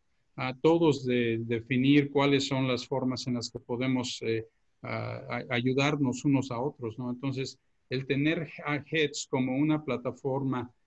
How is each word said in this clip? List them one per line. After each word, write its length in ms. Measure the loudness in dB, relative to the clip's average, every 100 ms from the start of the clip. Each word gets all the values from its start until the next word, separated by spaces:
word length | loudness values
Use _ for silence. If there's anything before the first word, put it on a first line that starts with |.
| _ _ _ -8
a 180 | -6 2
todos 500 | 4 6 4 2 2
de 340 | 2 2 0
definir 720 | -2 -4 0 2 6 6 4
cuáles 380 | 2 4 4 2
son 180 | 0 0
las 220 | -2 -4
formas 400 | -4 -2 -2 -4
en 60 |
las 180 | -4 -4
que 80 | -10
podemos, 600 | -6 -4 0 -2 -2 -4
eh, 240 | -2 -2 -4 _ _ _
a-, 340 | -8 -6 -6 -8 -8
a-, 160 | -8 -2
ayudarnos 760 | 0 2 4 2 2 0 0
unos 260 | 2 2 2
a 120 | -4
otros, 360 | -4 -4 -8 -6
¿no? 140 | -6
Entonces, 480 | -6 -6 -4 -6 -10 _ _ _
el 160 | -6 -2
tener 440 | 0 0 0 -4 -8 -4
a 160 | -4 -2
hets 380 | 0 0 -2 -4
como 280 | -2 0 2
una 260 | 2 2
plataforma 880 | 0 -4 -4 -6 -4 -2 0 -2 -4 -12